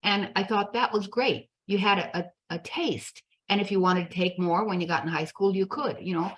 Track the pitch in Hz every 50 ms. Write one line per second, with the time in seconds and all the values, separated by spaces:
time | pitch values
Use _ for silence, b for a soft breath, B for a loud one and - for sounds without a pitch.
0 | - 202 202 202 196 - - - 196 196 226 208 202 202 - 233 247 - 202 214
1 | 196 196 - 240 262 262 - - - _ _ _ _ - 196 202 190 208 202 190
2 | 165 - - 175 180 - _ _ _ _ 165 170 - - - - 349 294 156 110
3 | - - - - _ _ _ _ _ - 202 202 202 196 202 190 185 185 180 180
4 | 175 170 - 175 180 180 180 - 180 175 170 180 214 214 190 180 170 160 170 147
5 | - 165 165 151 156 156 - - 196 196 190 190 190 190 - 294 294 220 - -
6 | - 175 185 165 170 196 -